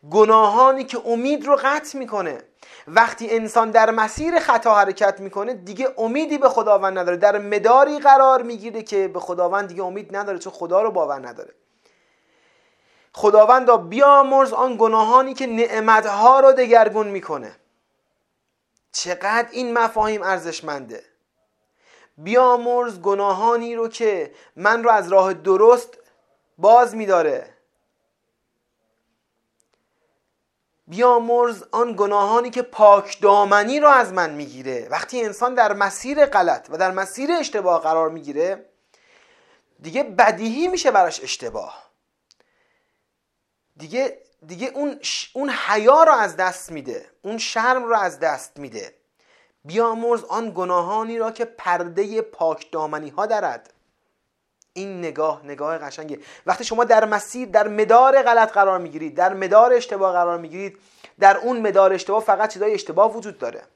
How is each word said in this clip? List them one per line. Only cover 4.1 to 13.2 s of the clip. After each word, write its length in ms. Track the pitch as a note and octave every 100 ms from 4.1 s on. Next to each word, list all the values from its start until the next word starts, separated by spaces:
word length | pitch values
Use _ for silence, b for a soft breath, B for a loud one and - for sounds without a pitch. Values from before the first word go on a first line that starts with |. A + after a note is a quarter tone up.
| - D#4 E4+
خطا 360 | E4 A#3 A3+
حرکت 460 | G#3 G3 F#3+ G3+ F#3+
می‌کنه 340 | G3 G3 G#3+
دیگه 400 | A#3+ F3+ G3+ C4 C4
امیدی 400 | A3+ C4 D#4 D4
به 100 | C4
خداوند 500 | B3 G#3+ G3+ F#3+ F#3+
نداره، 180 | F3 F3
در 220 | G3+ G3+
مداری 600 | G3+ G#3 A3 B3+ C#4+ D4
قرار 440 | D4 C4+ C4+ B3+
می‌گیره 400 | A#3 A#3 A3 A#3
که 260 | A3 G3+ F#3+
به 120 | F3
خداوند 480 | E3+ F3 F3 G3 G3
دیگه 140 | F3
امید 340 | F#3 G3 G#3 G3
نداره، 220 | G3+ F3+
چون 140 | F#3
خدا 300 | - E3+ F#3+
رو 80 | A3
باور 380 | F#3 D3+ C#3 A#2+
نداره. 260 | A2+ - _ _ _ _ _ _ _ _ _ _ _ _ _ _ _ _
«خداوندا 600 | -